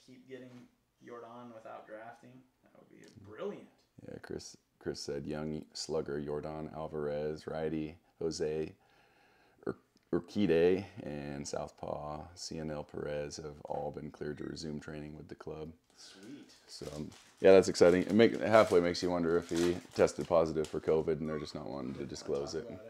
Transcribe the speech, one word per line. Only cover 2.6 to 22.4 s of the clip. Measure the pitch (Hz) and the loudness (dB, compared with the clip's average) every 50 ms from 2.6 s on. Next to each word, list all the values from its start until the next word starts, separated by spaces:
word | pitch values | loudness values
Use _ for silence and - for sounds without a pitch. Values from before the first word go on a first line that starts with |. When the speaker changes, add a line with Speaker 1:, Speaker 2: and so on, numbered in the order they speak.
Speaker 1:
That | _ _ _ - | _ _ _ -20
would | - _ | -20 _
be | - - 104 - - - 95 98 | -20 -20 -20 -20 -20 -20 -18 -16
brilliant. | 107 113 175 208 202 - - - _ _ _ _ _ - - - | -12 -10 -8 -8 -8 -10 -16 -20 _ _ _ _ _ -20 -16 -14
Speaker 2:
Yeah, | - - | -14 -14
Chris, | - - - - - - - - _ _ _ _ | -12 -10 -10 -10 -10 -12 -20 -20 _ _ _ _
Chris | - - 73 - | -8 -8 -6 -6
said | - - 71 71 69 | -6 -8 -8 -6 -6
young | 76 76 76 78 78 78 78 - - - | -6 -6 -6 -4 -4 -6 -6 -8 -10 -12
slugger | - - - 76 80 76 73 71 76 73 | -10 -6 -4 -2 -2 -2 -2 -4 -6 -4
Yordan | 71 73 73 73 78 78 78 78 76 - | -4 -4 -6 -6 -6 -8 -8 -10 -10 -8
Alvarez, | 78 78 78 80 78 73 73 73 73 76 78 78 76 - - | -8 -8 -6 -4 -4 -4 -2 -2 -2 -2 -4 -6 -6 -8 -8
righty | 76 78 80 78 80 78 78 78 85 - _ _ _ - | -6 -4 -2 -2 -2 -2 -4 -6 -8 -14 _ _ _ -6
Jose | 82 82 78 78 82 76 78 78 78 80 - _ _ _ _ _ _ _ _ _ _ _ _ _ _ _ _ _ - | -4 -4 -2 -2 -2 -2 -2 -2 -4 -6 -8 _ _ _ _ _ _ _ _ _ _ _ _ _ _ _ _ _ -8
Ur-, | - - - _ _ _ _ _ - | -8 -8 -8 _ _ _ _ _ -2
Urquidy, | - 85 - - - 104 104 85 80 82 85 90 92 92 101 95 - - | -2 -2 -2 -2 0 2 4 6 6 6 6 6 4 2 -2 -8 -12 -12
and | - 71 73 73 71 71 71 71 73 | -10 -10 -8 -8 -8 -8 -8 -8 -8
southpaw | - - 73 73 - - - 85 85 78 73 73 76 76 78 80 85 87 | -6 -6 -6 -6 -8 -10 -10 -8 -8 -6 -6 -6 -8 -8 -10 -12 -14 -14
Cionel | - - - 85 82 78 78 76 73 73 | -14 -12 -10 -8 -8 -6 -6 -6 -8 -10
Perez | - - - 78 73 73 73 73 73 73 - | -10 -10 -8 -6 -4 -4 -4 -6 -6 -8 -10
have | 78 76 73 73 - | -12 -12 -12 -12 -10
all | - - 71 71 73 | -8 -8 -6 -6 -6
been | 71 - 76 76 | -8 -8 -12 -12
cleared | - - 78 76 73 71 | -10 -8 -8 -8 -8 -8
to | 71 | -8
resume | 69 73 76 80 80 76 73 | -10 -10 -8 -8 -8 -8 -8
training | - - 78 76 73 76 76 | -10 -10 -12 -12 -12 -12 -14
with | 76 76 | -14 -16
the | - - | -16 -16
club. | - - 78 78 78 78 80 80 _ _ _ _ | -14 -12 -12 -10 -10 -12 -12 -14 _ _ _ _
Speaker 1:
Sweet. | - - - - 95 98 113 - - - - - - _ - | -20 -20 -20 -20 -20 -18 -18 -18 -18 -18 -20 -20 -20 _ -18
Speaker 2:
So, | - - - - 73 | -16 -12 -12 -10 -10
um, | 76 76 78 - - - - _ - | -10 -10 -12 -12 -20 -20 -20 _ 6
yeah, | - 95 | 10 10
that's | 95 95 87 95 | 10 10 10 6
exciting. | 82 - - 87 87 92 | 6 8 8 10 8 8
It | 87 - 92 | 4 4 6
make, | 107 117 107 - - | 8 8 6 6 2
halfway | 64 92 107 113 - - 101 87 | 2 6 8 8 8 8 8 6
makes | 87 87 87 - | 6 4 0 0
you | - 87 | 0 0
wonder | 90 87 85 82 85 | 0 0 2 2 2
if | 87 87 - | 2 0 0
he | 87 85 87 87 87 90 - - - | 0 2 2 2 0 -2 -6 -4 2
tested | - 92 82 - - 85 - | 4 4 4 4 0 -2 4
positive | 90 82 82 80 76 78 78 - | 4 4 4 4 2 -2 -2 -2
for | - 78 | -4 -4
covid | - - 78 80 78 82 80 73 | 2 2 2 4 4 2 -2 -2
and | 78 78 | -2 -4
they're | 78 76 | -4 -6
just | 76 - - | -6 -8 -10
not | 76 73 - | -10 -8 -8
wanting | - 69 65 65 69 | -8 -6 -6 -8 -8
to | 67 | -8
Speaker 1:
Don't | |
wanna | 71 67 | -8 -10
Speaker 2:
disclose | 76 - - - - - | -10 -10 -6 -4 -2 -2